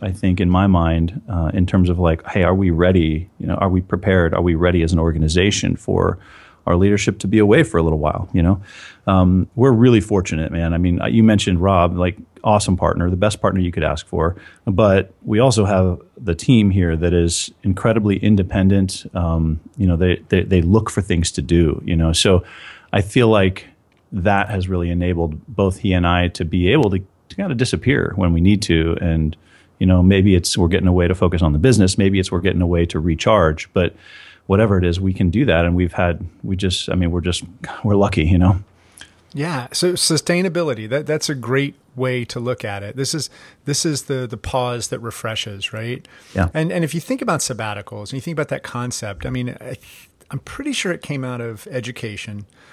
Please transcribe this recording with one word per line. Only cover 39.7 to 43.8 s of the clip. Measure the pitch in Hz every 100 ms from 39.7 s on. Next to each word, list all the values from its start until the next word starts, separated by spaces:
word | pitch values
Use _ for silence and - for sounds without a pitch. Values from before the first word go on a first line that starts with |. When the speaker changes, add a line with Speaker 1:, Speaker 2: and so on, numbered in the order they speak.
Speaker 2:
So | - 180
sustainability, | 180 - 156 - 175 185 165 160 110 107
that, | 139 147
that's | 151 -
a | 135
great | 117 135 143 - _ 123
way | 127 127 117
to | 123
look | 120 120
at | 107 101
it. | 101 127
This | 135
is, | 160 - - - _ -
this | 143